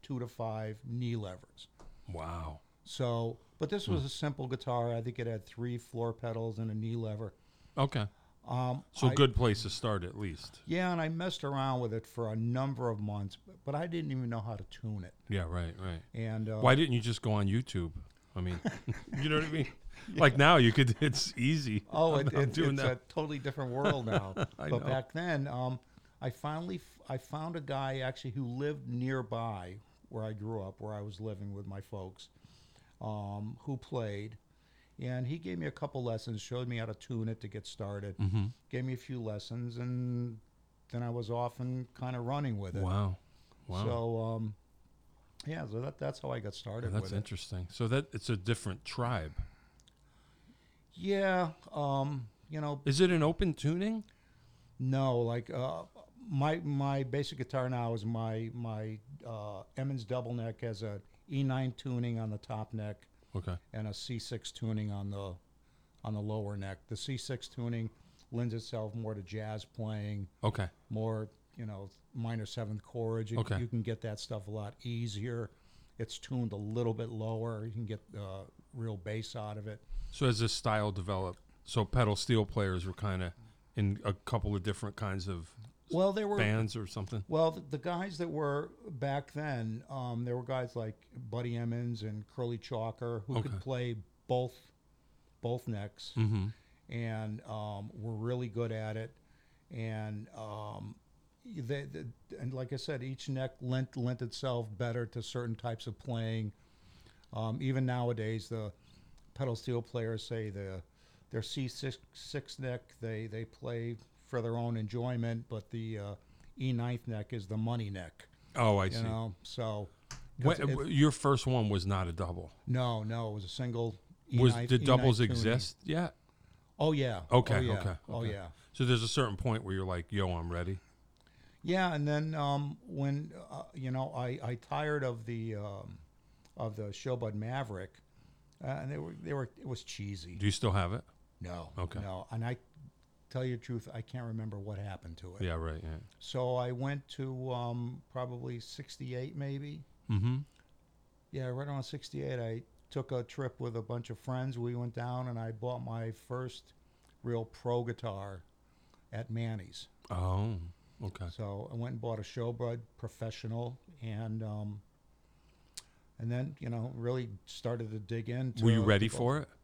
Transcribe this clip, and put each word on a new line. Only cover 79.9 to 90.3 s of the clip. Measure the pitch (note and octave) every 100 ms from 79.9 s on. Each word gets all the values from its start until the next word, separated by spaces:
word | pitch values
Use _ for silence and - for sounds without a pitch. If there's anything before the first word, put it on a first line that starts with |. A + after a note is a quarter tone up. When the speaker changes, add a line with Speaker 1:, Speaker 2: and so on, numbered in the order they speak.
| - -
Speaker 2:
So | - C3+
as | A2
this | A2+
style | - A#2+ G#2+ G#2+
developed, | G2 F2+ F#2+ F#2+ F2 - -
so | - - G#2
pedal | B2+ A2 G2+
steel | - A2+ G#2
players | - G2 F#2 F2
were |
kinda | F2+ G#2 F#2 F2+ - - - - -
in | G#2 G2+ G#2+
a |
couple | G2 - A2+ G#2 G2+
of |
different | G2 G2 G#2 G2
kinds | G#2 F#2+ F#2+
of | F2+ E2 - A2 - _
Speaker 1:
Well, | E3 F#3+
they | G3+ G#3
were | G3+
Speaker 2:
bands | G#2 A2 A2 A2+
or | G2
something? | - G2 A2+ G2
Speaker 1:
Well, | D#3 D#3+
the, | D#3+
the | C#3+ C#3+
guys | F3 F3 G3 D#3+
that | E3+
were | D3+ D3 C#3+ D#3 - -
back | C#3 C#3 C#3 C#3+
then, | C#3+ D3+ B2+ A2 A2 -
um, | C#3 B2 A#2
there | B2